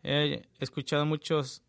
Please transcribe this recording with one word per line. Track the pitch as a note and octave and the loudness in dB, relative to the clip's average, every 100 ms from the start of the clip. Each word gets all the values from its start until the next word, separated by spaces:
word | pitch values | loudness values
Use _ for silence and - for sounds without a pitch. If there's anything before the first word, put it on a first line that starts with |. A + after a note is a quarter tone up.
He | - C#3+ D3+ C#3+ - _ | 0 2 2 -2 -8 _
escuchado | C3 - C#3 D3 D3+ | -8 -6 0 2 2
muchos | D#3 - D#3 C3+ - | 0 0 0 0 -10